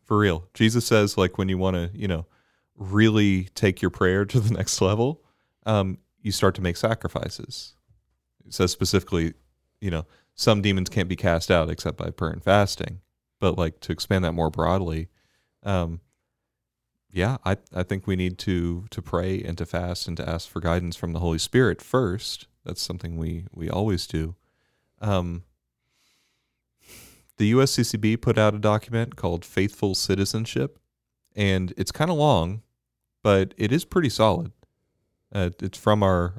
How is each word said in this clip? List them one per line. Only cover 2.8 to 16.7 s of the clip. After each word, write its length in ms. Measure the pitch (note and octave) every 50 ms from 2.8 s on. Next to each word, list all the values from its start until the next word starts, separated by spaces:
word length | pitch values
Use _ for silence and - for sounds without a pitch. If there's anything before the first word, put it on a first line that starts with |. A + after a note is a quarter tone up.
| G2+ F#2+ F#2+ G#2 A2+ A2 G#2+ G#2+ G#2 G2+ F#2+ F#2 F#2 - -
take 280 | - - G2 F#2+ - -
your 80 | -
prayer 340 | - - F#2+ F#2 F#2 G2 G2+
to 160 | G2+ - B2+
the 120 | G#2 A2 G#2+
<laughs> 40 | -
next 220 | - - - -
level, 420 | - F#2 G#2+ A2 A#2 C3+ D#3+ - _ _ _ _ _ _ _ _ -
um, 320 | A2+ G#2+ G#2 F#2+ F#2+ F#2 - _ _ _ _ -
you 100 | G#2+ G2
start 220 | - G#2+ F#2+ F#2
to 60 | - F#2
make 140 | F2+ F2
sacrifices. 1000 | - - A2 A2+ - - - - - - - - - - - - - - - _ _ _ _ _ _ _ _ _ _ _ _ _ _ _
It 80 | - -
says 180 | - F#2+ F2+ -
specifically, 600 | - F#2+ - - F#2+ F#2 - G2 E2+ E2 D#2+ - _ _ _ _ _ _ _ _ -
you 100 | G#2 G2
know, 160 | E2+ D#2+ D2+ - _ _ _ _ _
some 280 | - - - A2 G#2 G2
demons 260 | G#2 F#2+ F#2+ F#2 -
can't 200 | - G#2 F2+ F2+
be 80 | F2+
cast 340 | - - F2+ E2+ E2 - -
out 180 | F#2 E2+ D#2+ E2
except 280 | D#2+ - - D#2+ - -
by 120 | - E2
prayer 200 | D#2+ - F2+ D#2+
and 120 | E2 E2 -
fasting. 580 | - G2 G#2 G2+ G2+ - - - - F2 F#2 - _ _ _ _ _ _ -
But, 200 | G2 F#2 D#2 F2+
like, 220 | F2 D#2+ - _
to 120 | - - E2
expand 320 | - - - G2+ F#2 F2+
that 80 | E2 E2+
more 180 | E2 E2 D#2
broadly, 580 | D2 - E2 E2 F2+ G2 F#2 E2 D#2 D#2+ D#2+ - _ _ _ _ _ _ _ _ _ _ -
um, 380 | G2+ G2 F2+ E2+ E2 E2 E2+ - _ _ _ _ _ _ _ _ _ _ _ _ _